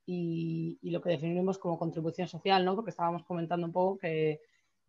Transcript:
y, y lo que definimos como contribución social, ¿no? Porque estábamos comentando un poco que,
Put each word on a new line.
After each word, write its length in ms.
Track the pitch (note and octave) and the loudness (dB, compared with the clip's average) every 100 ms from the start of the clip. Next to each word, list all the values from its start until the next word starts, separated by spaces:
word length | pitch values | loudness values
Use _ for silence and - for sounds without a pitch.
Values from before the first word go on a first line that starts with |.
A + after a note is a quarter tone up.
| - | -6
y, 720 | F3+ E3+ E3 E3 E3 E3 - | -2 0 0 -2 -2 -4 -6
y 100 | F3+ | -4
lo 100 | E3+ | -2
que 80 | F3+ | 0
definimos 480 | E3 E3 F3 F#3+ F#3+ | 0 2 2 0 0
como 220 | F3+ E3 | -2 -2
contribución 480 | E3 E3 D#3+ D#3+ F3+ | -2 -2 -4 -4 -6
social, 360 | E3 G3 F#3+ | -4 4 4
¿no? 120 | F3+ G3 | 4 2
Porque 160 | A3+ | -2
estábamos 320 | - E3+ E3+ | -2 -2 -2
comentando 420 | - F3 E3 F3 E3+ | -4 -4 0 -2 0
un 80 | |
poco 240 | E3+ F#3 G3 | 2 2 0
que, 420 | E3+ D#3+ D#3 D3+ - _ _ _ | -2 2 2 0 -8 _ _ _